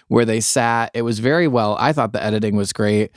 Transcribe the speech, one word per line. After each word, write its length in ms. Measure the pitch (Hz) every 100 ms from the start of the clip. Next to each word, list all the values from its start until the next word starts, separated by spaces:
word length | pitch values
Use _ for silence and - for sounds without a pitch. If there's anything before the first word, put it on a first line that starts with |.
| -
where 160 | 117
they 160 | 113 113
sat. 500 | 107 - 117 117 117
It 80 | 117
was 160 | 117 107
very 300 | 120 160 170
well, 280 | 123 107 104
I 140 | 139
thought 220 | 151 113
the 80 | -
editing 340 | 107 107 107 104
was 160 | 98
great. 380 | - 104 104 107